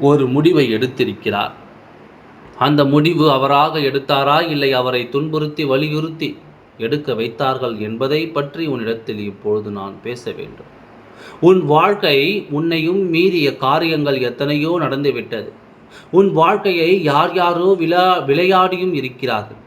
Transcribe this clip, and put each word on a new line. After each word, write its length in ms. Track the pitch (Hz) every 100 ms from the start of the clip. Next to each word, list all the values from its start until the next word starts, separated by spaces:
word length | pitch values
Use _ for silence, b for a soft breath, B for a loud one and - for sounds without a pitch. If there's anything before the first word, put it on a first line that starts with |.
ஒரு 240 | 139 147 127
முடிவை 380 | 139 160 165 113
எடுத்திருக்கிறார். 800 | 107 127 - 107 - 110 101 - - - - - - - - - - - -
அந்த 260 | 135 147
முடிவு 420 | 139 147 160 160 156
அவராக 480 | 131 135 139 156 156
எடுத்தாரா, 600 | 139 135 135 139 139 156 165
இல்லை 220 | 143 135
அவரை 300 | 127 127 123 120
துன்புறுத்தி 560 | 139 156 165 151 147
வலியுறுத்தி 680 | 143 135 156 151 160 156 147 - - - - -
எடுக்க 360 | 113 147 143
வைத்தார்கள் 640 | 110 113 - 135 131 123 107
என்பதை 440 | 107 117 135 151 160
பற்றி 380 | 147 143 165 156
உன்னிடத்தில் 560 | 127 110 113 - 104
இப்பொழுது 460 | 104 98 107 107 107
நான் 240 | 101 98 98
பேச 300 | 113 123 110
வேண்டும். 400 | 87 107 - - - - - - B B B
உன் 180 | 170 185
வாழ்க்கை 520 | 147 151 190 202 175 139 160 208 -
உன்னையும் 500 | 147 165 165 160 196 185
மீறிய 380 | 160 185 170 139 131
காரியங்கள் 600 | 135 156 165 156 143 131
எத்தனையோ 500 | 123 117 143 147 156 175
நடந்துவிட்டது. 680 | 139 135 143 120 - 113 - - - - - B B
உன் 180 | 175 196
வாழ்க்கையை 560 | 156 165 202 202 170 165 196
யார் 300 | 151 143 175
யாரோ 340 | 180 175 175 185
விளா-, 460 | 185 165 175 185 180
விளையாடியும் 680 | 139 151 180 185 185 180 185
இருக்கிறார்கள். 640 | 151 127 123 123 110 101 -